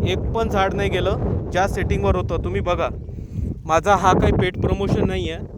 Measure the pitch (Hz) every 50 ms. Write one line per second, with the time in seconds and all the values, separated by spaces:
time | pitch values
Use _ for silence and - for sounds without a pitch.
0 | - 170 185 185 202 - - 226 226 220 - 202 190 190 190 202 202 196 185 185
1 | 180 185 208 - - - - - - - - 175 185 196 - 196 190 - 196 196
2 | 202 196 190 185 175 - 180 165 156 180 180 202 190 175 175 175 170 127 - -
3 | - - - - - - - - - - - - - 160 156 165 160 190 202 185
4 | 185 190 185 - - - - - 190 180 185 - - 190 190 196 196 190 - 220
5 | 196 190 190 190 180 160 160 175 - - -